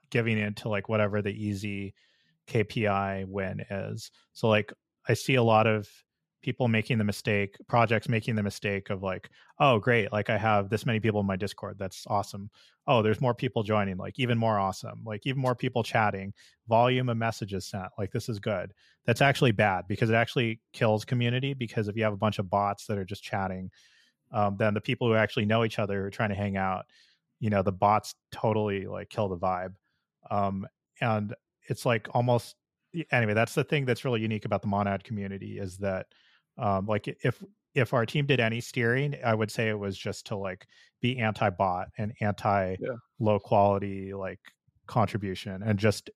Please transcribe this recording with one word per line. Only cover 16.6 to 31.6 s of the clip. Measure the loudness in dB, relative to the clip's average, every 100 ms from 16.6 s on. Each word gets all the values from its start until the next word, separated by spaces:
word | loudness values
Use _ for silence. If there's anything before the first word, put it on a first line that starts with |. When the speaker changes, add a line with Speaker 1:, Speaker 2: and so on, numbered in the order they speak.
| 2
Speaker 1:
Volume | 4 4 2 0
of | 0
messages | -2 -4 -6 -6 -6
sent. | -8 -10 -8
Like, | -6
this | -6 -6
is | -6
good." | -4 -4 -6 -12 _ _ 0
That's | 4
actually | 4 6 4
bad | 4 4 2 -2
because | -2 2
it | 2
actually | 2 0 -2 -4 _
kills | 0 2 2 0
community, | 0 0 0 -2
because | -4 -4 -4 -4
if | 0
you |
have | 0
a | 2
bunch | 0 0
of | 0
bots | 0 0 -2 -4
that | -6
are | -6
just | -10
chatting, | -6 -4 -4 -4 -10 -14 _ _ _ _ _
um, | 0 0 2
then | 0
the | 0
people | -2 0 2
who | 4
actually | 2 2 2
know | 2
each | 2 0
other | -2 -2
who | -4
are |
trying | -2 -2
to | -2
hang | -2 -2
out, | -2 -4 -8 _ _ _ _ _
you | 0
know, | 2
the | 2
bots | 4 4 4 2 -10 _
totally, | -4 0 0 0 -2 -6
like, | -10 -8
kill | -4 -2
the | -2
vibe. | -2 -2 -4 -12 _ _ _ _ -6
Um, | -2 0 -2 -6 -14 _ _
and | 0 0 -2 -8 _ _